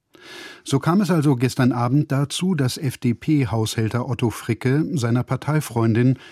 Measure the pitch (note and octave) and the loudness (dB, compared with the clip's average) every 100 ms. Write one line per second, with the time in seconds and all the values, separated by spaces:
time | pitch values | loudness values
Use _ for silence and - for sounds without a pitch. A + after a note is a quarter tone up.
0 | _ - - - - - - C3+ D#3+ F#3+ | _ -20 -20 -18 -18 -14 -2 0 2 2
1 | E3+ E3+ D3 A#2+ B2+ - B2 B2 A#2+ D3 | 2 2 2 2 0 2 0 2 0 0
2 | - C#3 C#3+ - F3+ D#3+ B2+ - C3+ - | 0 -2 -2 -2 -2 0 0 -2 -6 -2
3 | A#2+ A2+ - D3+ A#2 A2+ G#2+ - A2 A#2+ | -2 -2 0 0 2 0 -2 -2 -2 -2
4 | B2+ A2+ A#2 - - A2 B2 C#3+ E3+ E3 | -4 -2 -2 -2 -4 -2 0 0 0 -2
5 | A#2 B2 - C3 - D3+ - A#2 A2+ A2 | 0 0 0 -4 0 -2 -2 0 2 4
6 | B2+ B2+ - | 2 0 -6